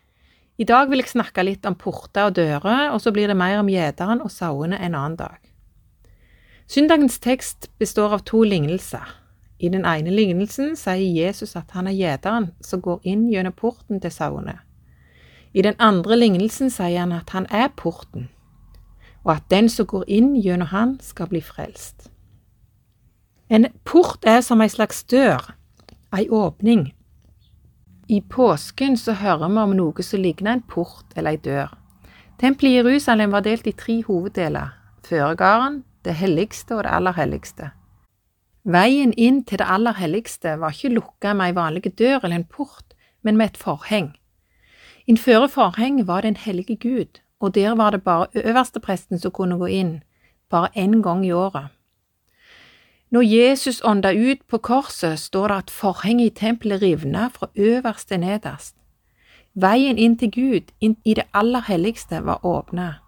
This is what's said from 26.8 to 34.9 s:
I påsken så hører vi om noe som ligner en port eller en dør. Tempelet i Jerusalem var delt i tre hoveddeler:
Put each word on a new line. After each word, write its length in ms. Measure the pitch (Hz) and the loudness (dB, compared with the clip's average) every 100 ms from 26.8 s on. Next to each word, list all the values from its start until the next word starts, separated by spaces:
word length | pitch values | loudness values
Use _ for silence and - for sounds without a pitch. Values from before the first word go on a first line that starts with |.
| 131 - _ _ _ _ _ _ _ _ _ - - | 2 -8 _ _ _ _ _ _ _ _ _ -12 -2
I 140 | 202 | -2
påsken 720 | - - 233 147 - - 269 240 | -2 2 2 2 -4 -4 0 0
så 200 | - 196 | -2 -2
hører 320 | 202 156 160 | 0 0 0
vi 120 | 220 208 | 0 2
om 120 | 190 | 2
noe 240 | 165 - 180 | 0 -4 -6
som 160 | 196 | -2
ligner 320 | 185 - 202 | -2 -2 -2
en 120 | 247 - | -4 -4
port 480 | - 175 - - - | -6 -6 -10 -14 -6
eller 160 | 160 | -4
en 120 | 151 - | -4 -4
dør. 260 | 139 143 - _ _ - - _ - | -6 -6 -12 _ _ -20 -20 _ -2
Tempelet 340 | 254 269 269 | 0 2 4
i 60 | 247 | 4
Jerusalem 560 | 240 285 269 220 208 | 4 2 2 2 2
var 80 | 202 | 0
delt 240 | 208 226 220 | 0 -2 -4
i 60 | |
tre 300 | - - 226 220 | -6 -4 -4 -2
hoveddeler: 720 | 180 196 202 160 147 139 - _ | -4 -4 -4 -4 -4 -8 -14 _